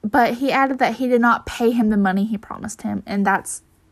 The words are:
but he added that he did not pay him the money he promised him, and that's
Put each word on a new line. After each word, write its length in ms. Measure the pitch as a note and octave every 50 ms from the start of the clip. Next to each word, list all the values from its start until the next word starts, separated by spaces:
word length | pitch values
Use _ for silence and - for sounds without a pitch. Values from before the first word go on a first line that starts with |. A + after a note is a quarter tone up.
but 340 | - G#3 - C#4+ A#3+ - A#3
he 160 | A#3+ C#4 C4
added 280 | C4 C4 C4+ C4+ C#4 C4
that 160 | B3 - A3+
he 120 | A#3 C4
did 140 | B3 B3 A#3
not 240 | A#3 A#3+ A#3 - -
pay 260 | - - - A#3+ A3+
him 180 | A#3+ A#3+ A3+ G#3+
the 80 | G#3+
money 260 | G3+ G3 F#3+ F#3 G3 G3+
he 140 | A3 A3
promised 460 | G3+ - - - - - G#3+ - - -
him, 200 | G#3 G#3 G3 -
and 200 | - G3+ G3+ G3
that's 360 | G3 G3 G3 - - - - - _ _ _ _ _